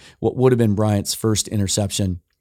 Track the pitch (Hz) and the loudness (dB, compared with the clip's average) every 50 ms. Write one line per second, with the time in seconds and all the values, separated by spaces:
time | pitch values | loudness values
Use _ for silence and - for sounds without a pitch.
0 | - - - _ - 110 - 131 127 131 127 117 117 107 101 95 107 107 107 101 | -20 -20 -12 _ -4 -4 0 2 4 4 4 4 4 2 2 2 2 2 2 0
1 | - - - - - 110 107 101 - - - 107 98 90 - - 104 95 - - | -2 -4 -6 -4 -2 0 0 -2 -2 -4 -4 -2 -2 -2 -2 -2 -2 -2 -2 -2
2 | 101 92 90 85 - _ _ _ | -2 -2 -4 -6 -10 _ _ _